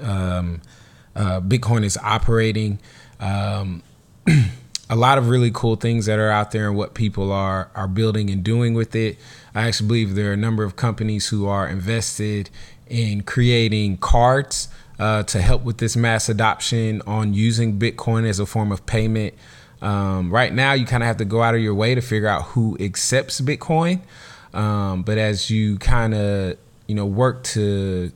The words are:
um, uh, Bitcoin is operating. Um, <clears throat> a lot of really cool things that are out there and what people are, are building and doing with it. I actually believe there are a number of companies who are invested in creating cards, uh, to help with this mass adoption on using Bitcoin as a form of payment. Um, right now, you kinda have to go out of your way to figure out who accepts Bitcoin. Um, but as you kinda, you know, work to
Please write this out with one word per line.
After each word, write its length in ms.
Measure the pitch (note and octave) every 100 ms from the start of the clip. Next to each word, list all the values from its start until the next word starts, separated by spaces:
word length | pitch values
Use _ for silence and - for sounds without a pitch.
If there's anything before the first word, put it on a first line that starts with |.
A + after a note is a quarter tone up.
um, 600 | A#2 G2 F#2 F2+ F2 E2+ - - - - -
uh, 260 | - G2+ F#2
Bitcoin 440 | F#2 B2 A2+ A#2
is 140 | G#2 -
operating. 800 | G#2 A2 - A2+ A2 G#2+ G#2+ G2+ - - - -
Um, 640 | G2 G2+ G2+ G2+ F#2+ E2+ - - _ - -
<clears throat> 640 | D3+ G2 - - - -
a 80 | A#2
lot 220 | B2 C#3
of 100 | A#2+
really 220 | B2+ A#2+
cool 240 | G#2+ A#2 A2
things 300 | A#2 A#2 G#2
that 120 | G#2+
are 120 | G#2+
out 200 | G#2+ G#2
there 160 | A2 G#2
and 100 | G2+
what 180 | G2
people 360 | - G#2+ G2 G2
are, 400 | G2 G2 F#2+ F#2
are 140 | - F#2+
building 420 | F#2+ A2 G#2+ G2+
and 120 | G2
doing 320 | F#2 A#2 A#2+
with 200 | A2+ A2 A2+
it. 220 | A2 - - - -
I 140 | G#2 A#2
actually 200 | A#2 G#2+
believe 260 | A#2 G#2
there 160 | F#2+ G2+
are 40 |
a 20 | G2+
number 280 | A2+ A2
of 120 | G#2+ -
companies 520 | A#2+ G2+ A2 G#2+ -
who 180 | G#2+ G2+
are 220 | G2+ E2
invested 840 | F#2+ F#2 A2+ A2 - G#2+ G#2 F#2+ - - - -
in 340 | A#2 A2+ G#2
creating 760 | G2 - B2 A#2+ A2+ G#2+ G#2 F#2
cards, 720 | - A#2 B2 C3+ C#3 - - - - -
uh, 240 | G#2+ G#2+
to 180 | G2 G#2
help 220 | F2+ A#2+
with 160 | A#2+ G#2+
this 180 | A2+ A#2
mass 320 | A#2 A2+ -
adoption 720 | G#2 A2 - - A#2 A2 G#2+ -
on 260 | G#2+ G#2+
using 460 | G2+ A#2 A2+ A2+ G2+
Bitcoin 480 | A2+ - - A2+ A2+
as 120 | G2
a 80 | G2+
form 240 | A2+ G#2
of 140 | F#2+
payment. 500 | - A2+ A2 A2 G#2 - - - - -
Um, 500 | G2+ G2+ G2 F#2+ F2
right 220 | A2 A#2+
now, 200 | G2+ C3+
you 120 | C#3
kinda 220 | A#2 B2 A#2
have 100 | G#2+
to 60 |
go 180 | G2+ A2+
out 120 | A#2
of 60 | A#2
your 140 | A2
way 200 | G2+ A2+
to 60 | B2+
figure 280 | B2 G#2+ G#2+
out 140 | F2
who 340 | - B2 A2 -
accepts 600 | G2 F#2+ - C3 C3+ -
Bitcoin. 600 | C3+ D3+ - D#3+ E3+ F#3 - - - - -
Um, 500 | F#2+ G#2+ G#2 G2 F#2
but 140 | F2+ G#2+
as 340 | G#2+ G2+ -
you 280 | A2 G#2+ G2
kinda, 800 | - A#2+ A2+ G#2+ G#2 G2+ F#2 - - _ -
you 80 |
know, 120 | G#2 G2+
work 380 | G2+ B2+ B2
to 680 | - A2+ G#2 G2+ G2 F#2 F2